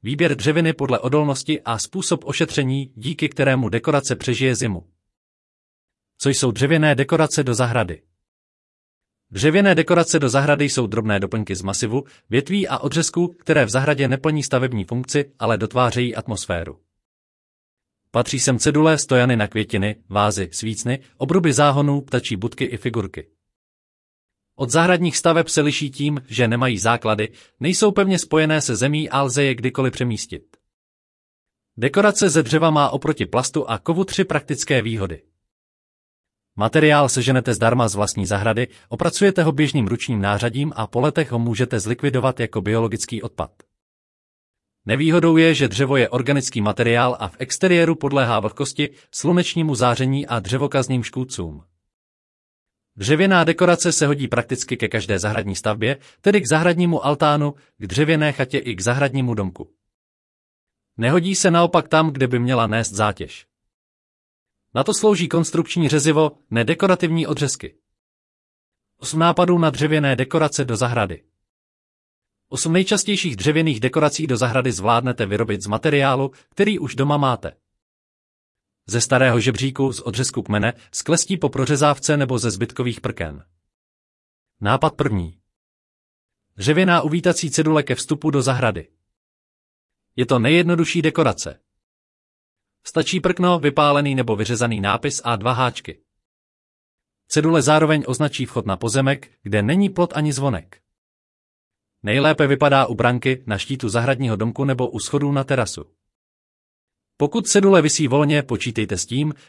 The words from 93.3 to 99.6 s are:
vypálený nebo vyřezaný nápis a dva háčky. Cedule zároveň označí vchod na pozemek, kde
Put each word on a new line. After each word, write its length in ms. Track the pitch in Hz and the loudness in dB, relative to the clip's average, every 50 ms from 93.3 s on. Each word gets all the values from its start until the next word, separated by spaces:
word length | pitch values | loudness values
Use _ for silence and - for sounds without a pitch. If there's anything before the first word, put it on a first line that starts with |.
| 180 - 180 180 175 165 | 0 2 2 2 2 2
vypálený 560 | 143 143 135 156 147 147 143 143 143 143 135 | 2 0 2 4 4 4 4 2 2 0 0
nebo 200 | 131 120 113 110 | 0 0 0 -2
vyřezaný 460 | 101 107 117 123 113 120 117 113 101 | -2 -2 -2 -2 -2 -2 -2 -2 0
nápis 400 | 98 101 98 117 - 143 - - - | 0 0 0 0 -2 -4 -6 -4 -4
a 120 | 120 117 | -4 -4
dva 160 | 98 104 123 | -2 -2 -2
háčky. 500 | 123 117 127 120 - - - - 78 - _ _ _ _ _ _ _ _ _ _ _ _ _ _ _ _ _ _ _ _ _ _ _ _ _ _ | 0 0 0 -2 -2 -6 -12 -14 -16 -18 _ _ _ _ _ _ _ _ _ _ _ _ _ _ _ _ _ _ _ _ _ _ _ _ _ _
Cedule 340 | - 156 151 160 165 160 | -2 0 2 4 2 4
zároveň 420 | 127 143 151 156 160 151 156 151 - 123 | 4 4 4 4 4 4 2 2 0 -2
označí 380 | 127 117 151 139 - - 127 | -2 -2 -2 -2 -2 -4 -6
vchod 200 | - - 123 95 | -6 -4 -4 -4
na 120 | 104 95 - | -4 -4 -4
pozemek, 540 | - 113 101 139 135 135 139 135 - - _ _ | -2 -2 0 0 2 0 0 -2 -6 -12 _ _
kde 200 | - 101 104 107 | -6 -2 0 0